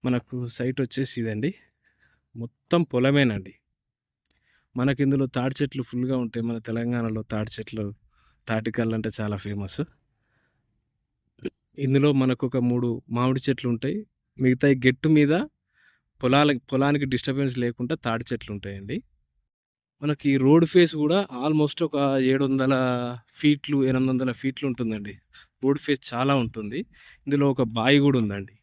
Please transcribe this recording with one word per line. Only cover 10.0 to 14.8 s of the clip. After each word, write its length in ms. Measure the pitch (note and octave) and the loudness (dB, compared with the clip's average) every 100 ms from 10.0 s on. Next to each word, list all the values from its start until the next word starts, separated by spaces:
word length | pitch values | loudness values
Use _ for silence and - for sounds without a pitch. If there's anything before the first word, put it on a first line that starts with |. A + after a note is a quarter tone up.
| _ _ _ _ _ _ _ _ _ _ _ _ _ _ - _ _ - | _ _ _ _ _ _ _ _ _ _ _ _ _ _ -16 _ _ -6
ఇందులో 320 | C3+ C3+ D3 | 2 4 4
మనకు 300 | C#3 C3 B2 C3 | 4 2 0 -2
ఒక 120 | C3 | 0
మూడు 320 | B2 B2 A#2+ A#2 - | 0 0 -2 -4 -4
మామిడి 320 | A#2+ B2+ C3 | -2 0 0
చెట్లు 240 | - B2+ B2+ | -2 -2 -2
ఉంటాయి. 280 | A2+ C3 G3+ G#3+ _ _ - | -2 -4 -6 -10 _ _ -2
మిగతా 280 | C3 B2+ C#3+ | 0 4 2
ఈ 80 | |
గట్టు 280 | C3 | 4